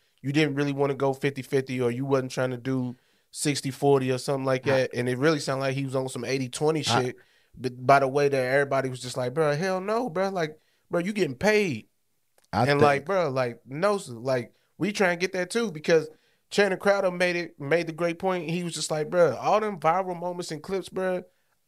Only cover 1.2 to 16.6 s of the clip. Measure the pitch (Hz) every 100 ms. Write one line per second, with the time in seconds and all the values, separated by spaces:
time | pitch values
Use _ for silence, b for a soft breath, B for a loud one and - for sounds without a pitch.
1.2 | 143 139 123 139 131 127 123 120 139 135
2.2 | 127 - 127 123 120 131 123 123 _ _
3.2 | _ - 156 139 139 127 143 139 131 127
4.2 | - 139 135 131 143 135 127 - 123 123
5.2 | 147 151 139 135 135 135 135 131 131 135
6.2 | 117 135 127 - 151 160 131 120 127 -
7.2 | b b b - 123 123 127 139 135 139
8.2 | 143 135 127 139 139 135 131 127 127 135
9.2 | 123 135 156 143 190 185 190 220 247 165
10.2 | 196 190 160 - _ _ _ 175 175 208
11.2 | 165 127 190 214 202 117 - _ _ _
12.2 | _ _ _ 95 127 143 147 139 139 190
13.2 | 165 131 123 117 - 139 196 202 143 117
14.2 | 127 131 110 _ _ - 185 208 190 175
15.2 | 180 185 180 233 233 156 165 165 156 b
16.2 | b b b -